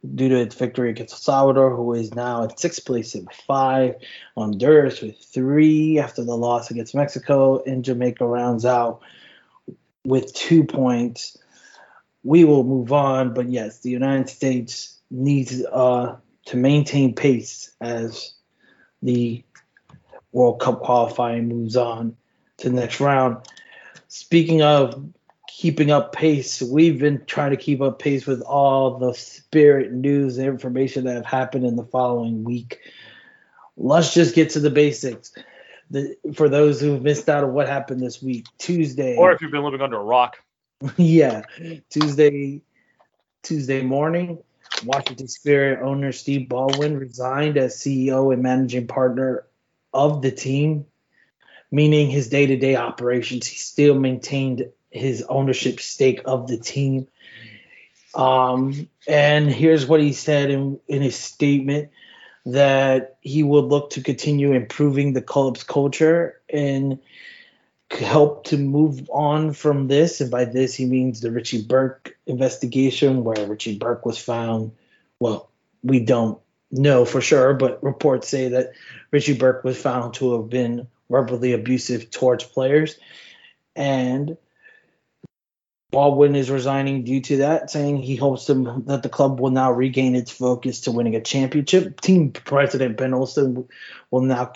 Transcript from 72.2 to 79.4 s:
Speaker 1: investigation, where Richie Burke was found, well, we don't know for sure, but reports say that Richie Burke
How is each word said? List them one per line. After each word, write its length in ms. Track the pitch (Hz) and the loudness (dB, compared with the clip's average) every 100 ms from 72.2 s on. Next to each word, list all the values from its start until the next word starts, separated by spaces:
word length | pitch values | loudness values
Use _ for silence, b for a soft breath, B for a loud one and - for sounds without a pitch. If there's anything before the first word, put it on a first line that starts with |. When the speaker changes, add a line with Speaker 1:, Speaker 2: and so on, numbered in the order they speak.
| - | -8
Speaker 1:
investigation, 960 | 127 131 - 123 131 135 - 139 131 | -2 -2 -2 -4 0 0 2 2 2
where 240 | 113 110 101 | 0 -2 -4
Richie 320 | 107 117 101 | -8 -8 -6
Burke 260 | 113 120 120 | -4 -4 -6
was 140 | 113 | -8
found, 540 | - 117 113 113 110 - _ _ _ - | -6 -6 -4 -4 -6 -12 _ _ _ -6
well, 300 | 120 - - _ _ _ | -4 -4 -10 _ _ _
we 200 | 127 131 | 0 2
don't 380 | 113 120 113 - _ _ - | 2 2 0 -4 _ _ -10
know 320 | 131 143 131 | 0 4 4
for 160 | 117 131 | 4 0
sure, 340 | - 147 131 135 | 2 4 4 2
but 280 | 131 127 | 0 -2
reports 440 | 139 - 147 127 - | -6 -2 0 0 -2
say 220 | 135 127 | -4 -2
that 240 | 123 123 B B B B | -2 -4 B B B B
Richie 280 | 147 147 | 0 0
Burke 260 | 127 | 2